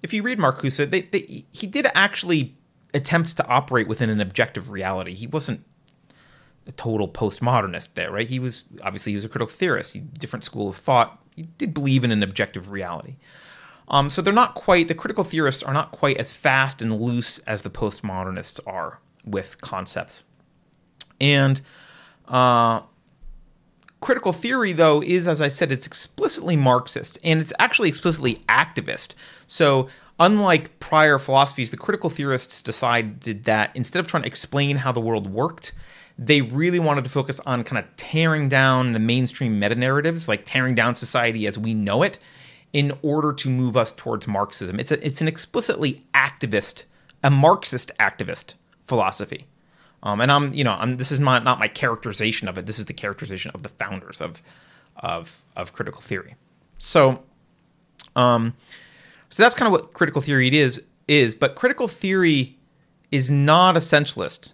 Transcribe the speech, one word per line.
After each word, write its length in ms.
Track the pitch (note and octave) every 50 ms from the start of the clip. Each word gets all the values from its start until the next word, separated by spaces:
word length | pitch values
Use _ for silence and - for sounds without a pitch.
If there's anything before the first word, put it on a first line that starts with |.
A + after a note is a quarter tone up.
| -
If 100 | - -
you 100 | G#3+ G3+
read 160 | B3 B3+ G#3
Marcuse, 500 | F3 C3 C3 - - C#3 C3+ - D3 C#3+
they, 120 | - F#3+
they, 420 | F3+ - - G3 - - - A2+ - _
he 160 | _ - - F#3+
did 200 | G3 C#4 D4 - -
actually 600 | - G3 G3+ G3 - - F3+ E3+ D#3 C3+ - - _ _ _ _ _ _ _ _
attempts 400 | D3 C#3 - D#3+ E3+ E3 E3 -
to 140 | - - -
operate 400 | B2 C3 C3+ - B2+ B2 A2 -
within 220 | A2 - B2 A2
an 120 | G#2+ G#2
objective 480 | G#2 F#2 F#2 - A#2 A2 - G#2+ F#2 -
reality. 460 | G#2 F#2+ F#2 F#2 F#2+ F#2 F#2 F2 F#2
He 120 | F#2+ A#2 -
wasn't 380 | - D#3 C#3+ - A#2+ - - _ _ _ _ _ _ _ _ _ _ _ _ _ _ _ _ _ _ _ _
a 60 | -
total 380 | - - - A#2+ A2 G#2+ G#2 F2+
postmodernist 880 | - - A#2 G#2 - - - B2 B2+ A#2+ G2+ F#2+ F2 E2+ - - _
there, 140 | - F2+ D2+
right? 180 | F2+ G2+ A#2 A#2
He 120 | B2+ B2+
was, 240 | B2+ B2+ A2+ - - _ - - -
obviously, 280 | F#2+ F#2+ G2+ - G#2+
he 40 | G#2
was 100 | G2+ G2+
a 40 | A2+
critical 240 | - B2 A#2 A2 -
theorist, 400 | - F#3+ F3+ C#3 - - - -
he, 60 | -
different 460 | C#3 D3+ - - - D#3+ - - -
school 240 | - - A#2 G#2 G2
of 80 | F#2+ -
thought. 440 | - - C3+ B2 A#2 - - _ _ _ _
He 60 | - E3 - - _
did 160 | - G3 D#3
believe 320 | D3+ C#3 C#3 C3 C3 B2
in 60 | A#2+
an 120 | A2+ G#2 G2+
objective 480 | F#2+ F#2+ - G#2+ - - - F2+ G2
reality. 440 | G2+ G2 F#2 F2 E2+ D#2 - - C3+ - _ _ - - - - - - - - - _ _ -
Um, 200 | - C#3+ C#3 C#3+
so 120 | C#3 -
they're 100 | E3 F#3+
not 240 | G3+ A3+ B3 - -
quite, 320 | - - - F#3+ F3+ E3 E3
the 80 | E3
critical 300 | E3 - G3+ G#3 - F#3
theorists 360 | - - D#3+ D#3+ C#3 C3 -
are 120 | - C3+ C3+
not 180 | D3+ D#3 -
quite 240 | - - - C#3+ C3+
as 160 | - - -
fast 500 | - - - D3 C3 C3+ C3+ C3+ C3+ -
and 200 | A2+ A2+ A2 G#2+
loose 380 | A2+ B2 A#2+ A#2+ A#2+ - - -
as 240 | - - G#2+ G2+ -
the 60 | G2+
postmodernists 920 | - - A#2+ G#2 G2 - - G#2 F#2+ F#2 F#2 F#2 F#2 F2+ F2+ - - - -
are 340 | - F#2+ F#2 E2 - - - _ _ _ _ _
with 340 | - G2+ G2 F#2 - - _
concepts. 640 | - - - F#2+ F#2 - - - - - - - _ _ _ _ _ _ _ _ _ _ _ _ _ _ _ _ - _ _ _
And, 400 | C3 C#3 C#3+ C#3 C#3 C#3 C3+ C3+ - - - - - - - - - - _ _ _ -
uh, 540 | B2+ B2+ B2+ B2+ B2 A#2+ A#2 A#2 A2+ A2 - _ _ _ _ _ _ _ - - - - - _ _ _ _ _ _ _ _ _ _ _
critical 320 | - - C4 B3+ - G3+
theory, 400 | E3+ - - A#3 B3+ C4 A#3 G3+
though, 320 | F3 D#3 E3 D#3+ D3+ D3 D3+
is, 240 | - F3+ F3+ E3+ F3
as 140 | D#3+ D3
I 80 | D#3 C#3+
said, 220 | C#3 - E3+ C#3+
it's 140 | C3+ C3 -
explicitly 680 | - - - - - _ - G4+ E4 - - - - F3
Marxist, 640 | D3+ C#3 B2+ B2 B2 B2 - - - - - - - -
and 160 | E3 D#3+ D#3+
it's 120 | D#3 - - -
actually 300 | - A#3 - - G#3 E3+
explicitly 460 | C#3 - - F3 D#3+ D#3 C3+ B2+ A2+ - - -
activist. 680 | A2 B2 D#3 E3 - - - - - - - - - - - - - - _ _
So 420 | - - D#3+ C#3+ C3+ C3+ C3 C3+ - - - _ _ _
unlike 600 | E3+ F#3 G#3+ G#3 G#3 F#3+ F3 D#3 D#3+ - _ _
prior 380 | - - - D#3 D#3 D3+ D3 C3+
philosophies, 540 | C#3 - C3+ C3+ C#3 C#3 - - B2+ A2+
the 60 | - -
critical 320 | - - G3+ G3+ - E3
theorists 520 | E3 - C#3+ C#3 C3+ B2+ - - - -
decided 840 | - - A2 - - A#2+ A#2+ A#2+ A2+ G#2+ G#2+ - - A#2 A2 G2+ A2
that 280 | - A2 G#2+ G#2+ - -
instead 240 | B2+ A#2+ - - F3+
of 80 | F3 E3
trying 160 | - E3 C3+
to 40 | -
explain 500 | - - - - - C#3+ C#3 C#3+ C#3+ C#3
how 160 | B2 C3 B2
the 80 | A#2+
world 260 | A#2 A2+ A2+ G#2+ G2 G2
worked, 460 | F#2+ G#2+ C3 E3+ E3+ - - - - - - - - - - - _ -
they 240 | A#2+ A2+ D3+ C#3+
really 380 | C3+ A2+ B2 C#3 D#3+ F3 F3 F3
wanted 240 | E3 D#3 D3 C#3+ C3
to 60 | B2+
focus 300 | - C#3+ C3 - C3 - -
on 180 | - B2+ B2 A2+
kind 200 | - - A#2 G2
of 120 | - _ -
tearing 500 | - - - D#3+ E3 E3 D#3+ D3+ D3 C3+
down 460 | C#3+ C3+ C3+ C3+ C3 B2+ B2+ B2+ A#2
the 60 | A2
mainstream 600 | G#2+ A2+ A#2+ B2+ B2+ B2 - - C3+ A#2 A2 G#2
meta-narratives, 680 | G2+ G2+ A#2 A#2+ B2 C3 C3+ C#3+ D3 D#3+ E3 E3 E3 -
like 160 | A2 G#2 -
tearing 300 | - - C3 B2+ B2+ B2+
down 200 | A#2 A2+ A#2+ A#2+
society 520 | - - - - C3 A#2 A#2 A2+ A2+ G#2 G#2+
as 100 | G2 G#2+
we 160 | G#2+ A2+ A2+
know 300 | A2 G#2 G2+ G2 A#2 E3
it, 160 | G3+ G3 - _ - - - - - - - _ _ -
in 240 | C#3+ C#3+ C#3+ C#3+ C#3 -
order 280 | D#3 C#3+ D#3 D3 D3+
to 180 | C#3 C#3 - C3+
move 280 | B2+ B2+ B2+ B2+ G#2+ B2
us 160 | A2+ A2 -
towards 340 | - - A#2+ A2+ G#2 - -
Marxism. 520 | G#2 G2 G#2 G2+ - - G2+ F2+ F2+ G#2
It's 120 | A#2 -
a, 140 | D3+ D3 -
it's 160 | D3+ C3+ -
an 60 | D#3+ D#3
explicitly 760 | D#3+ D#3+ - - - C4 A3 - A3 - D3+ C#3 - - _ _ _
activist, 720 | C#3 C3 C#3 - - - A#2+ G#2 G#2 - - - - - _ _ _ _ _ - _ -
a 60 | C#3
Marxist 600 | C#3 C#3 C#3 D#3+ F#3+ F#3+ - - - B2 - - - _
activist 560 | A2 G2 - - G#2 F2+ - - - - - _ _ _ _ _ _
philosophy. 640 | - C3 A#2 G2+ F#2+ F#2+ - G#2 - - C3+ - _ _ _ _ _ _ _ _ _ _ _
Um, 180 | - G2+ G#2 G2+
and 120 | A#2+ C3
I'm, 220 | C#3+ C#3+ C#3+ C#3 C3+
you 100 | D3 C#3+
know, 100 | A#2+ G2+
I'm, 240 | - G#2+ A#2+ B2+ B2
this 140 | B2 B2
is 80 | D3 C3
my, 200 | C#3+ C3+ B2+ B2
not 200 | A2+ B2+ B2+ G#2
my 100 | A2 G#2+
characterization 800 | - - - B2+ A#2 A2+ - A#2 G2+ - A2 A2 A2 - - F#2+
of 100 | F2+ F#2+
it. 80 | F2+
This 120 | G2 G#2 -
is 100 | G#2+ -
the 60 | -
characterization 580 | - - G2+ G2 - - - G2 F#2 - - -
of 100 | F#2 D3+
the 60 | -
founders 500 | - _ - G2 G2 F#2+ F2+ - - -
of, 220 | D#2+ E2 D#2+ - _ _ - _ _ _ _ _ _ _ _ -
of, 460 | - - F2 E2+ E2 E2 - - _ _ _
of 160 | - F2+ F2+
critical 300 | - - A#2 G2+ - -
theory. 340 | - - A#2 F#2+ - - - _ _ _ _ _ _ _ _ -
So, 460 | - - - E3+ C#3+ C3 B2+ B2 - _ _ _ _ _ _ _ _ _ _ _ _ _ _ _ - - _
um, 380 | B2 B2 B2 A#2+ A#2 A2+ A#2 A#2+ _ _ _ - - - - _ _ - - - _ _ _
so 140 | - - D#4+
that's 120 | F4 F4
kinda 160 | - C4+ A3+
what 220 | F#3+ D#3+ - - -
critical 280 | - F3+ D3 - D3
theory 260 | C3+ D3+ C#3+ C3+ B2+ B2+
it 60 | C3+
is, 300 | D3+ D3 C3 A#2 - - _ _ _ _ -
is, 280 | D3 D3 C3 A#2 A2
but 200 | - - C3 -
critical 320 | - - B3 C4+ - B3+ A3
theory 720 | - - - F#3+ F#3+ F#3+ F3+ E3+ D#3 C#3 B2+ B2+ - _ _ _ _ _ _ _ _ _ _ _
is 200 | - C#3 C3 B2+
not 440 | C#3+ C#3+ C#3 D3 D#3 E3+ F#3 F#3 F3+
essentialist. 760 | E3 E3 - - D3 D3 - - - F#2 - - - - -